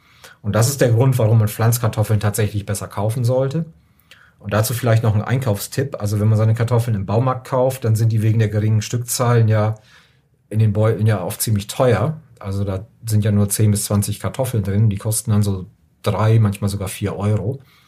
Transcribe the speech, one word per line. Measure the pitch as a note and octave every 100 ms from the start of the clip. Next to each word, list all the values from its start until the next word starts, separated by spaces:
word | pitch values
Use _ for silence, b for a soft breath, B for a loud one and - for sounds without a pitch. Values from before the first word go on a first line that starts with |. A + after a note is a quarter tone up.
| B B B B
Und | G#2+
das | G#2 A#2
ist | -
der | B2+
Grund, | A2+ C3+ B2+
warum | A2 A2+
man | G#2+
Pflanzkartoffeln | - A2+ A#2 A2 G#2+ G#2 G#2+
tatsächlich | G#2 G2+ G#2 G#2 G2
besser | G2+ F#2
kaufen | - G#2 B2
sollte. | A#2 B2+ C3+ D#3 E3 - b b b b b b
Und | G2+
dazu | G2+ A2+
vielleicht | A#2 A#2+ A2
noch | A#2 G2+
ein |
Einkaufstipp. | - B2+ B2+ G#2 - - C#3+ -
Also | G#2 G#2
wenn | G#2+
man | G#2+
seine | A2
Kartoffeln | A2 A2+ A#2+ A#2 G#2
im | F#2+
Baumarkt | G#2+ C3 B2 -
kauft, | C3 B2+ -
dann | A2+ A2
sind | A2+
die | A2
wegen | A2 A2+
der | G#2+
geringen | G#2+ G#2+ A2
Stückzahlen | - A#2+ A#2+ - A#2+ A#2+ A2
ja | A2 G#2+ A2 b b b b b _ -
in | A2
den | A2
Beuteln | G2+ A2 F2+ G#2+
ja | G#2
oft | F2 -
ziemlich | - G#2+ G2
teuer. | - C3 G2 C#3 D#3 - -
Also | G2+ G2
da | G2 F#2+ - _ A2+
sind | G#2+
ja | G#2+
nur | G2+ G2+
zehn | - G#2+
bis | G2+ -
zwanzig | G2+ G2+ G2+
Kartoffeln | - - C3 A#2
drin. | G2 G2+ A2+
Die | G2
kosten | A2 G#2+ -
dann | G#2
so | G2+ F#2+ F2+ _ _ _
drei, | G#2+ F#2 A2 A2+
manchmal | G#2+ G2 G#2
sogar | G2 F#2
vier | - G2+ E2+
Euro. | G#2 G#2 F#2+ C#3 B B